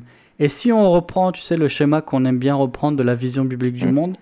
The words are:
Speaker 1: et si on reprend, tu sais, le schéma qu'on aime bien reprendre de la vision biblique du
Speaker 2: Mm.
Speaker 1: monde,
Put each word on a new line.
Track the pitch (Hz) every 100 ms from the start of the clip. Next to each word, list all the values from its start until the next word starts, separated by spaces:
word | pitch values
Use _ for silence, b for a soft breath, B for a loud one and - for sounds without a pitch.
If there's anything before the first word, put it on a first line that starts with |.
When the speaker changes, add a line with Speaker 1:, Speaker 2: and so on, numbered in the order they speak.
| 120 b b -
Speaker 1:
et | 147
si | - 240
on | 226 202
reprend, | 175 170 - 185
tu | -
sais, | - 170
le | 147
schéma | - 147 151
qu'on | 151 135
aime | 131 127
bien | 131 139
reprendre | 135 - 147 143
de |
la | 123 120
vision | 127 131
biblique | 131 127 123 123
du | 123
Speaker 2:
Mm. |
Speaker 1:
monde, | 135 175 185